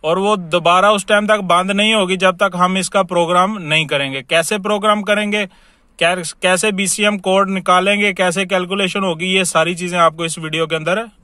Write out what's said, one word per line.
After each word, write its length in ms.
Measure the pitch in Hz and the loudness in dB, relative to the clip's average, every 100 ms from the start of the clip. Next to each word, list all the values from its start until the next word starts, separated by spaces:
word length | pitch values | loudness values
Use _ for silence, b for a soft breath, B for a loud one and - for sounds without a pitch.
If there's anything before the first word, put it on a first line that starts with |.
और 140 | 156 175 | 0 0
वो 180 | 202 208 | 2 0
दोबारा 540 | 170 175 165 180 202 | 0 0 4 4 4
उस 140 | 214 - | 2 2
टाइम 200 | 208 208 | 0 4
तक 140 | 214 185 | 0 2
बंद 240 | 175 185 | 0 2
नहीं 220 | 202 214 | 0 2
होगी 220 | 220 185 185 | 2 0 2
जब 200 | 185 180 | 0 2
तक 160 | 196 | -2
हम 220 | 180 180 190 | 2 0 0
इसका 240 | 180 202 | -2 -2
प्रोग्राम 540 | 180 175 165 175 185 214 | 0 0 2 2 2 -2
नहीं 260 | 156 156 156 | -2 -2 0
करेंगे। 360 | 143 139 135 | -2 -4 -8
कैसे 340 | 127 165 165 214 | 0 0 0 -4
प्रोग्राम 440 | 202 208 214 208 | -2 0 0 0
करेंगे, 420 | 202 208 208 208 196 b b b b - | 0 -2 0 -4 -6 b b b b -2
कै-, 340 | 170 180 165 - | 0 0 -6 -4
कैसे 300 | 180 185 214 | 0 0 0
बीसीएम 460 | 196 190 - 208 208 | -2 -4 0 0 0
कोड 320 | 185 190 190 | 0 2 2
निकालेंगे, 640 | 190 185 180 185 202 208 | -2 2 2 2 0 0
कैसे 320 | 185 185 175 190 | 0 -2 0 -2
कैलकुलेशन 580 | 190 180 196 190 202 | -2 -2 -4 -4 -2
होगी, 220 | 190 160 185 | -4 -4 -2
ये 180 | 190 | 0
सारी 300 | 180 165 160 | 0 0 0
चीज़ें 240 | 180 180 175 | -2 -4 2
आपको 260 | 165 160 | 2 2
इस 140 | 165 160 | -6 -6
वीडियो 280 | 160 156 160 | -6 -4 -2
के 100 | 160 | -2
अंदर 300 | 156 196 233 _ | -2 -4 -4 _